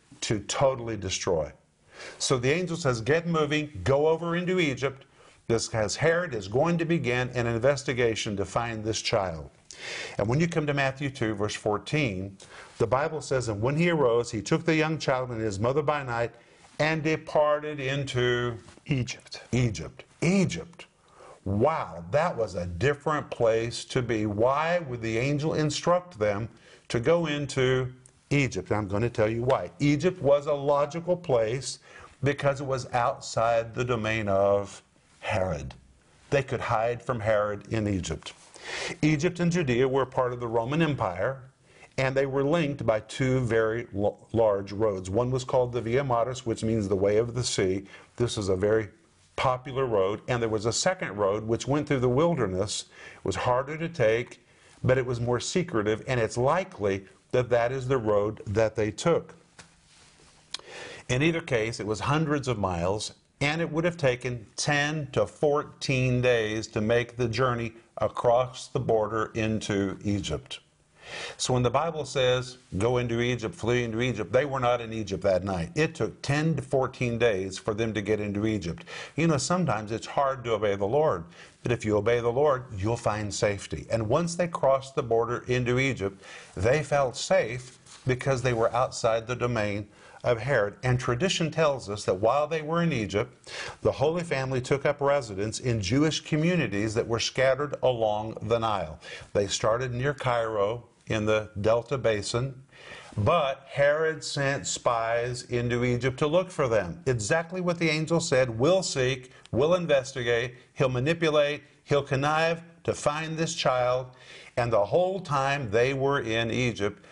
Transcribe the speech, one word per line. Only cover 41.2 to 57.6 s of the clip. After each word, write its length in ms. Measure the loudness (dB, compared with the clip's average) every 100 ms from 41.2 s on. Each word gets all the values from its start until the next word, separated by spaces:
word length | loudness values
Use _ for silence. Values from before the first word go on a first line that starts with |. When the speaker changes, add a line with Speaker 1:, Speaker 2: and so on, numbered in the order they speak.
| -2 -4 -12 _ _ -20 -8 -2
Speaker 1:
and 180 | 0
they 120 | 0 0
were 180 | 0
linked 420 | 2 2 0 0 0
by 140 | 0
two 400 | 0 -2 2 2
very 460 | 2 2 2 0 -4
lo-, 240 | -2 -2 -2 -2
large 400 | 4 4 4 -2
roads. 380 | 0 0 0 -2
One 200 | 0 0
was 140 | -2
called 280 | 0 0 2
the 80 | -2
Via 240 | 0 0
Maris, 420 | 2 0 0 -4 -4
which 160 | -2
means 260 | 0 0 0
the 80 | 2
way 200 | 4 4
of 180 | 2
the 80 | -2
sea. 420 | -2 0 2 0 -6 -16 -10 -2
This 220 | -2 0
is 100 | 0
a 80 | 2
very 320 | 2 2 0 -10 _ _ _
popular 520 | -2 0 -2 -4 -4 2
road, 340 | 2 2 0 -2
and 140 | -2
there 60 | 0
was 180 | 0 0
a 60 |
second 440 | 0 0 -2 -4 0
road 320 | 0 0 0
which 180 | -2 0
went 220 | -2 0
through 120 | 0
the 80 | 2
wilderness. 760 | 2 2 2 0 -2 -2 -6 -10 -16 -20 -8
It 80 |
was 120 | -6 -2
harder 400 | 0 0 -2 -6
to 100 | -6
take, 580 | 2 2 2 -2 -12 _ _ -20 -4
but 140 | 2 2
it 80 | 0
was 140 | -2
more 200 | 0 0
secretive, 640 | 0 -2 0 0 2 0 0
and 140 | 0
it's 160 | 0 2
likely 720 | 2 2 -2 -2 0 -2 -4 -20 _
that 160 | -2 2
that 240 | 2